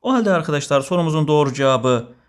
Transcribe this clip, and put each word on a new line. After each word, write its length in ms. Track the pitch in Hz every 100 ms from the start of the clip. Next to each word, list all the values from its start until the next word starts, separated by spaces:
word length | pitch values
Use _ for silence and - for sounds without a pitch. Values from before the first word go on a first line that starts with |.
O 100 | 247
halde 180 | 254 214
arkadaşlar 500 | 180 160 147 139 143
sorumuzun 480 | 135 180 165 156 151
doğru 240 | 151 143
cevabı 560 | 127 135 131 123 123 117 -